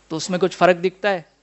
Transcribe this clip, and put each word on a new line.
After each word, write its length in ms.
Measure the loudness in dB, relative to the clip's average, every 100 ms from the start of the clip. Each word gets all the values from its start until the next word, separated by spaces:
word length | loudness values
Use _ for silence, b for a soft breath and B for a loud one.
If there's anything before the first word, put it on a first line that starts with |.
| _
तो 60 | -10
उसमें 240 | -6 -2
कुछ 160 | -2 2
फर्क 200 | 2 4
दिखता 340 | -2 -4 -4
है। 260 | -4 -8 _